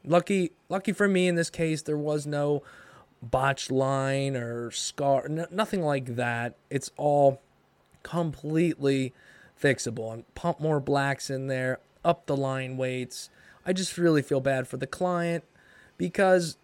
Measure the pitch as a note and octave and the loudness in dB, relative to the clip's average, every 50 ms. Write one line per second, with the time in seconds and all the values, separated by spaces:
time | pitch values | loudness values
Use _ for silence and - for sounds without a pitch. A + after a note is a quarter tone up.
0 | - C#3 E3 F3 E3 - G3+ F#3+ F3+ - _ _ _ _ F3 G3 - - F#3+ - | 0 2 2 2 2 2 0 0 0 -2 _ _ _ _ -6 -2 -2 -2 0 2
1 | G#3 G3+ G3 F3+ F3+ F3+ F3 E3+ E3 - - - E3 D#3+ D#3+ D3 - - D3+ D3 | 2 4 4 4 2 2 2 0 -2 -2 -2 -2 -2 0 0 -2 -2 -4 -4 -2
2 | D3 D3+ D3+ D3+ C#3 D3 D3 C#3+ C#3+ D3 D3 C#3 - - - - - - - - | -2 -2 -2 -2 -2 -2 -2 0 0 2 0 0 -2 -10 -20 -20 -20 -20 -20 -20
3 | - _ _ _ - A#2 - B2+ C3 C#3 C3+ - - - C3+ C3 C3+ C3+ C#3 C3+ | -20 _ _ _ -6 -2 0 2 2 2 0 -2 -4 -2 0 2 2 2 2 0
4 | C3+ C3+ C3+ C#3 C#3 C#3 C3+ B2+ A#2+ A#2 A#2 A#2+ A#2+ A#2 - - - - - - | 0 0 0 0 0 -2 -2 -4 -6 -6 -6 -6 -6 -6 -6 -6 -8 -8 -4 0
5 | C#3+ C#3 C#3 C3+ - C#3+ D#3 D#3+ E3+ - F3 G#3 A3 G#3 - F#3+ E3 D3+ C#3+ C#3 | 2 4 4 2 2 -2 -4 -4 -4 -4 -2 -2 -2 0 0 0 0 0 0 0
6 | B2+ B2+ A#2 A#2+ A#2+ A#2+ A#2 A#2 A#2+ A#2+ - _ _ _ C#3+ C3+ - - _ - | -2 -4 -4 -2 -2 0 0 -2 -4 -6 -8 _ _ _ -6 -6 -6 -6 _ -2
7 | C#3+ D3 D3 C#3+ C#3+ C#3 C3 - _ _ _ _ _ _ _ _ _ _ _ _ | 0 2 4 6 6 4 4 2 _ _ _ _ _ _ _ _ _ _ _ _
8 | _ - - E3+ E3+ D#3+ C#3 - - D3+ D#3 D#3+ F3 E3+ D3+ - C3+ C#3 C#3 C3+ | _ -6 -4 -2 -2 -2 -4 -6 -6 -2 0 2 2 2 0 0 0 2 2 2
9 | C3 B2 - - - - - - - - _ _ - C#3+ B2+ - - B2 A2 A2+ | 0 -4 -6 -14 -20 -20 -20 -20 -20 -20 _ _ 2 2 2 2 -2 -6 -6 -6
10 | A2+ A2+ A2+ A#2 - _ _ - - F3 E3 - D3+ D#3+ D3+ D3 C3+ C3+ C#3+ C#3 | -8 -8 -10 -12 -16 _ _ -4 -4 -4 -2 0 0 0 0 0 0 2 0 2
11 | C#3 C#3 C#3 - - - C#3 C3 C3+ C3+ C3 C3 B2+ B2+ B2+ - _ _ _ _ | 2 0 -2 -4 -6 -6 -6 -6 -4 -4 -2 -2 -2 -2 -4 -4 _ _ _ _
12 | - E3+ E3+ - _ - C#3+ C#3 C3+ C3+ C3 C3 C3 B2+ C3 B2+ C3 C3 B2+ B2+ | 0 0 0 0 _ -4 -2 -2 0 -2 -2 -4 -6 -6 -4 -4 -4 -2 -2 -4
13 | B2 - - - - - _ - - - - - _ - F#3+ F#3 F#3 - - F3 | -6 -8 -10 -14 -14 -16 _ -20 -20 -20 -20 -10 _ -4 -2 -2 -2 -6 -2 2
14 | F3 E3+ D#3 D3 C3 - - - B2+ C#3+ C3+ C3 B2+ - - C3 C#3 - - - | 4 4 4 4 2 2 -2 0 2 0 0 0 -2 -6 -6 -8 -6 -8 -4 -4
15 | F3+ F3+ F3+ F3 E3+ E3+ E3+ E3 - _ _ _ _ - - - - - _ - | -2 0 0 0 0 -2 -2 -4 -6 _ _ _ _ -20 -20 -20 -20 -20 _ -4
16 | F3+ F3 - - G3 F#3+ F#3 F3+ E3+ D#3+ - _ | -4 -2 2 4 6 6 6 6 4 0 -8 _